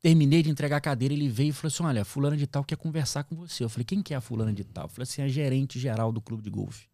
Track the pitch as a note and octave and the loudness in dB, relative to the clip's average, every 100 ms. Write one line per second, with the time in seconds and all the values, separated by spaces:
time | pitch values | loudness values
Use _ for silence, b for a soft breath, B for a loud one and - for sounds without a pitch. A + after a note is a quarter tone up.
0 | E3 E3 C#3+ D#3+ D#3 D3 C#3+ D3 D3+ C3+ | 8 8 8 6 4 0 0 0 0 0
1 | C3 D3 C#3+ A2+ C#3+ C#3+ D#3+ C3+ E3+ B2 | 0 2 0 2 0 0 -4 -2 0 0
2 | G2+ - C#3 D3 C#3+ C#3+ C#3 D#3 E3 D#3 | -2 0 0 0 0 -2 -4 -4 -4 -2
3 | C#3 - C#3+ E3 E3+ - A#2+ A2+ A#2+ F#3+ | -2 -4 -6 -10 -10 -6 -4 -4 -4 -2
4 | G3 C#3+ - A2+ A2 G2+ - F#2 D#2 - | -2 -6 -4 -2 -2 -2 -6 -10 -12 -10
5 | B2+ - C#3 C3+ C#3+ C3 C3+ C3 B2 A2 | -10 -4 -2 0 0 0 -2 -4 -4 0
6 | A2+ A2+ A2 A2+ G#2+ G2+ F#2+ - - | 0 -2 -6 -10 -8 -6 -6 -10 -20